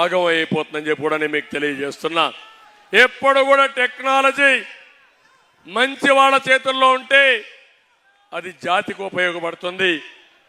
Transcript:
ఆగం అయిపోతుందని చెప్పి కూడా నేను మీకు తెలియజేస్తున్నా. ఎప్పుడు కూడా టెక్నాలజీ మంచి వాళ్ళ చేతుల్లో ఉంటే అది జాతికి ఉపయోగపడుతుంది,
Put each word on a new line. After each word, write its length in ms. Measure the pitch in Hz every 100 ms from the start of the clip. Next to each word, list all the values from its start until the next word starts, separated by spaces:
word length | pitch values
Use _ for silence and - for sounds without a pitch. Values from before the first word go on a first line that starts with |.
ఆగం 240 | 175 180 175
అయిపోతుందని 560 | 165 160 156 151 151 156
చెప్పి 160 | 151 151
కూడా 120 | 156
నేను 120 | 151 147
మీకు 140 | - 143
తెలియజేస్తున్నా. 720 | 147 139 139 - 160 165 147 - - - - _ _
ఎప్పుడు 480 | 196 247 - 277 269 269
కూడా 160 | 277 269 269
టెక్నాలజీ 720 | 247 - 262 269 269 269 285 254 196 - - _ _ _ _ _ _ _ -
మంచి 420 | 196 262 269 285 269
వాళ్ళ 180 | 269 269 262
చేతుల్లో 400 | 262 269 262 262 262
ఉంటే 260 | 240 269 277 240 208 - _ _ _ _ _ _ _
అది 200 | 165 175 151
జాతికి 380 | 175 180 202 190 196
ఉపయోగపడుతుంది, 840 | 185 180 170 165 170 180 185 190 156 - - _ _